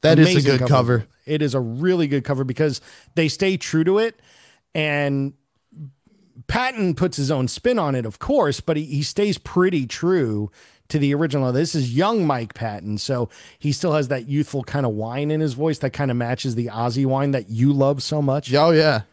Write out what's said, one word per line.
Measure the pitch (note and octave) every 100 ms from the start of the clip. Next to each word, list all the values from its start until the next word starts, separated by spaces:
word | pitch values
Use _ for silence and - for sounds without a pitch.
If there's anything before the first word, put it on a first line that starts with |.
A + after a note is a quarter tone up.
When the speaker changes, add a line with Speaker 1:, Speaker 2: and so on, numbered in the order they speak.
Speaker 1:
That | D#3 D#3
is | E3
a |
Speaker 2:
Amazing | F3+ C#3 C3
Speaker 1:
good | B2+
cover. | C3 A#2+ B2 G#2+ _ -
Speaker 2:
It | D3+
is | D3+
a | C3
really | A#2+ A#2 F3+ F#3 D3+
good | C#3
cover | - C3+
because | C3 B2+ D#3 B2+ - - _ -
they | D#3+
stay | - F#3+ F#3+
true | - D#3+
to | D#3+ G3
it, | A3+ - _ _ _ _ _
and | D#3+ D3+ D3 C#3+ C#3 C#3 C#3 _ _ _ - C#3+ _ _ _ _ - -
Patton | A3+ B3+ B3+ F#3+ C#3+
puts | F3+ -
his | C#3
own | D3 B2+
spin | - A#3+ A#3+
on | D#3 C3
it, | A2
of | -
course, | - C#4+ E3 C3+
but | - D#3
he, | D#3
he | C#3+
stays | D3 - G#3 F#3
pretty | - - F#3 E3+ B2
true | - E3+ F#3 B2 G#2+ G#2 _ - _ _
to | D3+
the | C#3
original. | C#3+ D#3+ C#3+ B2+
This | B2+ D#3+ E3
is | B2 B2
young | F#3+ A3+ D#3+
Mike | C3 A#2
Patton, | - A2+ G#2 G2 G#2+
so | - B2+ A#2+ - - _
he | D3+
still | C3+ F3+
has | D3+ C3
that | C3+ B2
youthful | C#3+ D3 C#3
kind | B2 C#3+ B2+
of |
whine | G#2 A2 B2+ D3
in | D#3
his | D#3
voice | B2 D#3 D3
that | C#3
kind | - C#3+
of | A#2+
matches | A#2+ B2 C3+ A#2
the | A#2
Ozzy | G#2+ A#2+ A#2+ C3+
whine | C3 C#3+
that | C3+ G2+
you | A2 C3
love | C#3+ C3+ C#3
so | - D3+
much. | C#3+ C#3 C#3
Speaker 1:
Oh, | C#3 D#3+
yeah. | D#3+ D#3 A#2+ G#2